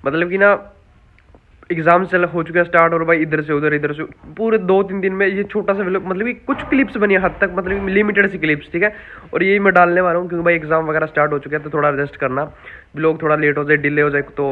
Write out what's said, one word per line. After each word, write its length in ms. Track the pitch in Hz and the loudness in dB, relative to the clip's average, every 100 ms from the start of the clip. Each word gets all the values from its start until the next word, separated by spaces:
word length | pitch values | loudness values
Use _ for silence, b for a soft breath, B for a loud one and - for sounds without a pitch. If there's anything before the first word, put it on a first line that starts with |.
| 139 | -4
मतलब 240 | 156 175 | -2 -2
कि 80 | 190 | 2
ना 160 | 202 196 - - _ _ _ _ _ - _ _ - | 2 2 -4 -20 _ _ _ _ _ -20 _ _ -8
exam 320 | 170 156 175 185 | -2 2 2 2
चल 180 | 185 | 0
हो 180 | 175 170 | 0 -2
चुके 160 | 165 170 | 0 0
हैं 80 | 170 | 2
start, 260 | 170 165 | 4 4
और 120 | 165 | 2
भाई 140 | 165 165 | 2 2
इधर 220 | 156 156 | 2 -2
से 100 | 147 | 0
उधर, 220 | 147 151 | 0 0
इधर 180 | 147 147 | 0 -2
से 100 | 147 - - - 156 | -6 -10 -14 -20 -4
पूरे 220 | 226 220 | 0 0
दो 240 | 180 190 | 4 2
तीन 180 | 190 196 | 2 -2
दिन 120 | 190 | -2
में 140 | 190 196 | 0 0
ये 180 | 190 | 0
छोटा 300 | 202 214 202 | -4 -4 -2
सा 80 | 196 | -2
व्लॉग, 220 | 196 190 185 | 0 -2 -2
मतलब 200 | 185 233 | -4 -4
कि 60 | 247 - | -6 -6
कुछ 160 | 269 | -6
clips 340 | - 269 247 254 | 0 2 2 0
बनी 180 | 208 | 2
है 60 | 190 | 2
हद 180 | 185 - | 0 0
तक, 140 | 190 | -2
मतलब 340 | 180 185 202 196 | -2 -4 -4 0
लिमिटेड 420 | 196 214 196 196 | 2 2 2 0
सी 80 | 160 | 0
clips, 300 | 156 147 - | -2 -2 -4
ठीक 100 | 170 | -2
है। 120 | 208 214 B B B | -2 -4 B B B
और 80 | 170 | -2
यही 160 | 190 202 | 2 2
मैं 140 | 196 | 4
डालने 260 | 180 175 175 | 4 4 4
वाला 180 | 180 170 | 2 0
हूँ 100 | 180 | -4
क्योंकि 160 | 170 | -2
भाई 100 | 170 | 0
exam 320 | 170 151 160 160 | 0 0 -2 0
वगैरह 200 | 156 156 | -2 -2
start 260 | - 151 | 0 0
हो 60 | 147 | -2
चुके 180 | 143 151 | -4 -8
हैं, 80 | |
तो 60 | 151 | -4
थोड़ा 180 | 151 147 | 0 0
एडजस्ट 280 | 139 143 - | 0 -6 -4
करना, 340 | 135 131 151 B B B B 147 | -4 -4 -6 B B B B -2
Vlog 240 | 160 156 | -2 0
थोड़ा 140 | 156 151 | 0 2
late 220 | 151 143 | 2 0
हो 60 | |
जाए, 120 | 147 151 | 0 0
delay 260 | 147 147 | 2 0
हो 80 | 147 | 0
जाए 120 | 143 139 - | 0 -4 -4
तो। 80 | 139 | -4